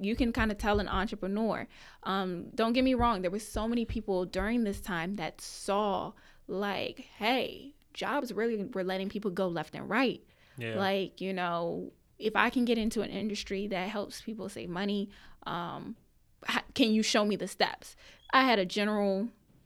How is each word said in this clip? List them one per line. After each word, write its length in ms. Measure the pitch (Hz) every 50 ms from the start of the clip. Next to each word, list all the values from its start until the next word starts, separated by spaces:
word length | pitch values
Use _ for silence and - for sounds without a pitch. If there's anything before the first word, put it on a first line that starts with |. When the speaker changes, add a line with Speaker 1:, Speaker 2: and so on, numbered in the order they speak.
Speaker 1:
you 140 | 185 202 226
can 180 | 247 269 233 233
kinda 220 | - 226 214 208
tell 240 | 202 - 220 208 208
an 100 | 208 -
entrepreneur. 800 | 196 190 185 220 - 202 - 185 196 208 226 220 180 - 113 - - - - - - - -
Um, 460 | - 190 190 190 185 180 170 - - -
don't 180 | - 220 226 240
get 100 | 262 262
me 100 | 262 262
wrong. 280 | 240 240 240 226 185 185
There 80 | 175
were 80 | 180 214
so 260 | - - - - 214
many 180 | 226 233 240 226
people 400 | 220 - 226 208 - 196 180 180
during 380 | 175 - 185 190 208 233 247 233
this 160 | 202 196 -
time 360 | - - 190 165 160 180 202
that 240 | 208 165 156 - -
saw, 720 | - - - - - - 196 202 214 208 190 180 - 156 214 - - - - - -
like, 540 | - - 185 208 202 196 - - - - - 254 - - -
"Hey, 560 | 208 220 254 254 - - - - - 277 285 _ _ _ -
jobs 400 | - 185 202 226 294 269 240 208
really 320 | 185 220 233 233 214 196
were 200 | - - 196 185
letting 240 | 180 190 190 190 196
people 220 | - 202 208 214
go 180 | 175 190 190 185
left 260 | 170 165 156 - -
and 140 | - - -
right." 340 | 190 226 269 240 - - - - _ _ _ - -
Speaker 2:
Yeah. 220 | - 120 113 110 110
Speaker 1:
Like, 420 | 196 190 196 196 190 160 - -
you 120 | 180 190 190
know, 600 | 185 180 175 170 170 170 170 170 170 180 - - _ _ _ _ -
if 160 | - 214 214
I 140 | 202 208 240
can 140 | 240 262 240
get 140 | 233 240 226
into 240 | 220 226 - 226 202
an 80 | -
industry 560 | - 190 196 220 202 208 - - 202 190 202 208
that 200 | 190 175 185 196
helps 320 | 208 208 202 - - -
people 280 | - - 220 220 - 190
save 200 | 208 - 113 175
money, 400 | 175 175 196 202 202 202 196 202 202 - - - - - -
um, 500 | - 160 175 175 170 156 143 - - 226 - _ _ _ _ _ _ _ _ - -
h-, 140 | 226 240 - - -
can 180 | - 269 226 214
you 100 | 220 220
show 220 | - - 233 208
me 120 | 208 208
the 120 | 180 - 190
steps? 480 | - - 202 - - - - - - - - - - - - - -
I 100 | 262 262
had 140 | 262 240 208
a 80 | 185
general, 600 | 180 - 208 208 208 214 208 202 202 196 190 202 233 - _ _ _ - - _